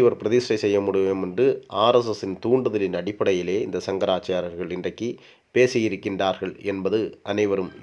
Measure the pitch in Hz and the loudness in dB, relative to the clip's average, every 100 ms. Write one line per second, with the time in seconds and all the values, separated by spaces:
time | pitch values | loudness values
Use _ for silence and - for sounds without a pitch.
0 | 120 104 104 123 123 107 107 101 98 98 | 6 4 2 2 2 0 2 2 2 2
1 | 95 95 92 92 131 131 - 101 113 123 | 2 0 -2 2 2 2 -4 0 4 4
2 | 117 101 98 92 113 131 123 107 95 90 | 0 -4 -6 -4 0 2 2 0 -2 -2
3 | 90 104 104 92 87 98 - 90 - 95 | -4 -2 0 0 0 -2 -2 -6 -4 -2
4 | 95 90 - 90 87 85 85 90 90 90 | 0 0 -2 -4 -4 -8 -8 -6 -8 -6
5 | 117 - - _ _ - 123 123 110 92 | -8 -8 -14 _ _ 2 4 4 0 -2
6 | 104 95 95 92 92 - 101 98 95 110 | -4 -2 -2 -2 -6 -6 -6 -2 0 0
7 | 101 - - 101 104 98 87 - | -2 -8 -6 0 2 0 -2 -6